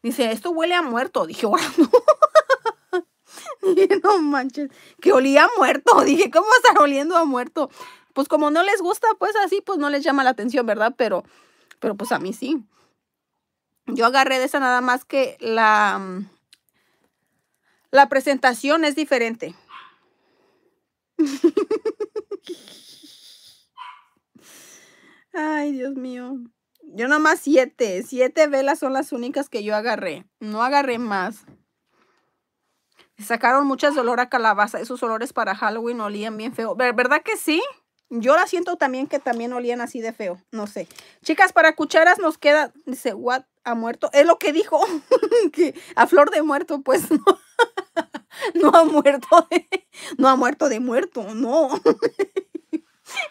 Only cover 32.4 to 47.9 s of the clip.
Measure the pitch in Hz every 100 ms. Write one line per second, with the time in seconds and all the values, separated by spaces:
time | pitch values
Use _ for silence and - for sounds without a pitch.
32.4 | _ _ _ _ _ _ _ _ 208 233
33.4 | 240 262 277 262 294 294 240 240 247 254
34.4 | 226 202 208 208 233 247 233 220 233 -
35.4 | 214 202 220 220 233 240 208 208 214 214
36.4 | 226 233 226 202 254 226 247 302 - 427
37.4 | - 311 539 - _ _ _ 233 233 320
38.4 | 359 359 349 349 277 254 277 285 269 240
39.4 | 233 247 240 240 233 247 226 233 202 180
40.4 | _ 220 202 208 170 - - _ - 320
41.4 | 370 349 320 311 294 330 330 370 330 320
42.4 | 294 302 285 285 311 262 254 196 240 254
43.4 | - _ - 233 226 247 302 277 330 339
44.4 | 320 311 440 311 381 320 - 508 - 480
45.4 | 370 302 320 - - - 247 330 294 320
46.4 | 311 277 349 294 269 330 - 302 381 -
47.4 | _ - 466 - -